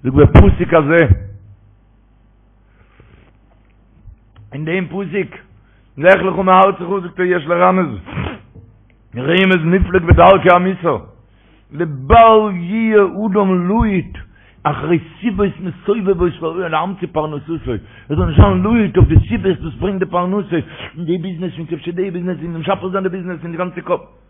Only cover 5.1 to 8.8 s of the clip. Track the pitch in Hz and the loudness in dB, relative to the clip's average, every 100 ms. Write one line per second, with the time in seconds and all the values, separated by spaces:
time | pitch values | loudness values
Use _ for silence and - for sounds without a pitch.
5.1 | 190 185 - _ _ _ _ _ - 160 | -8 -8 -12 _ _ _ _ _ -2 2
6.1 | 190 185 175 190 185 190 190 175 196 175 | 2 0 -2 2 4 4 0 -6 -8 -8
7.1 | - 180 175 147 175 180 185 170 107 78 | -6 -2 -2 -2 0 2 0 -2 -6 -12
8.1 | - - 226 - - - _ | -10 -10 -12 -20 -20 -20 _